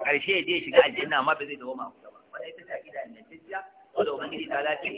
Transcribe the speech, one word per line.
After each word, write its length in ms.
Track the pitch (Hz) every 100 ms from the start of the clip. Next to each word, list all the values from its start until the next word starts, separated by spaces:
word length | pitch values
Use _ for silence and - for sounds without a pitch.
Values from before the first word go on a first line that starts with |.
| 147
ƙarshe 240 | 143 165
ya 120 | 190 160
je 80 | 180
ya 40 | 143
shiga 160 | 151 151
aljanna, 320 | 123 147 151
amma 180 | 139 156
ba 100 | 143
zai 120 | 143
dawoma 280 | 127 127 104
a 40 |
wuta 200 | - -
ba. 40 | - _
Wannan 160 | - -
ita 120 | - -
ce 80 |
aqida 260 | - - - 233
ingantacciya, 540 | 226 - 160 - 190 - - -
wanda 180 | - 202
Ubangiji 320 | - 147 156 160
ta 120 | 143
lafi, 280 | 151 151 -